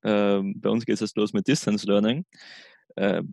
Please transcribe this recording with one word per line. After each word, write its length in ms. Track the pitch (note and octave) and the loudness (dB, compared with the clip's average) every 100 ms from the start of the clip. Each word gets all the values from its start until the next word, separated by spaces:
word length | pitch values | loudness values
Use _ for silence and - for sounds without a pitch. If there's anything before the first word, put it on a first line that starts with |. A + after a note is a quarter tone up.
ähm, 560 | - G#2 G2+ G2+ G2 - | 0 2 2 2 -2 -4
bei 100 | G#2 | -2
uns 160 | A2+ A#2+ | -2 -2
geht 100 | G#2+ | -2
es 60 | |
jetzt 160 | G#2+ - | -2 -2
los 160 | G#2+ | 0
mit 140 | G#2 G2 | 0 0
Distance 380 | C#3+ - G#2 G2+ | 0 0 -2 2
Learning. 380 | G2+ G#2+ C3+ F#3 - - - - _ _ - | 2 2 -2 -6 -14 -20 -20 -20 _ _ -4
Äh, 240 | G2 F2+ - | -2 0 -4